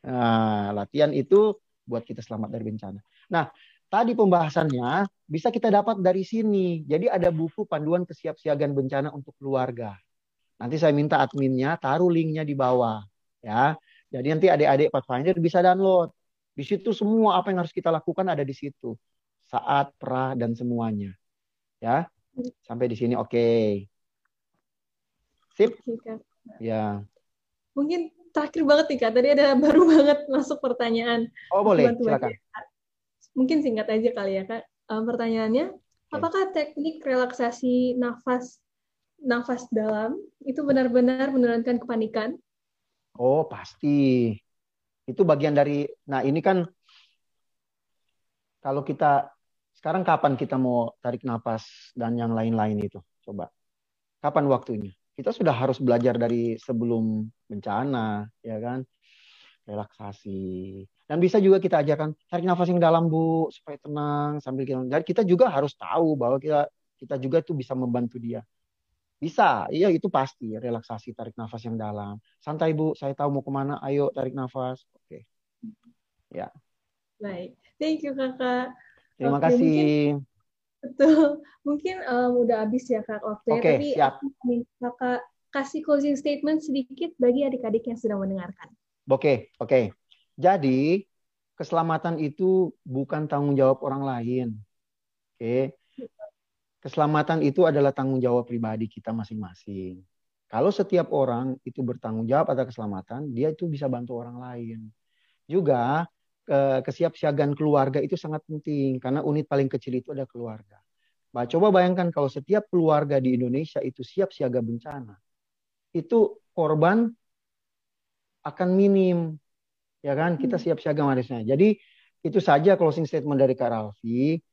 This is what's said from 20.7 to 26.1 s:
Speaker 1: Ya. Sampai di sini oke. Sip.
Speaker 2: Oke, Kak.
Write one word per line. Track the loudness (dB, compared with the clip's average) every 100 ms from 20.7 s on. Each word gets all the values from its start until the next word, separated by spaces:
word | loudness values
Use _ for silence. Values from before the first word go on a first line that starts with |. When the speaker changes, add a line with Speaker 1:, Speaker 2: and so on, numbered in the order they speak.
| -4 -4 -4 -8 -12 _ _ _ _ _ _
Speaker 1:
Ya. | -2 -2 -2 _ _ -12 -12 _
Sampai | -14 -4 -4
di |
sini | -2 -2 -2
oke. | -2 0 2 2 2 -2 -6 _ _ _ _ _ _ _ _ _ _ _ _ _ _ _ _ 0
Sip. | 0 0
Speaker 2:
Oke, | -10 -10
Kak. | -10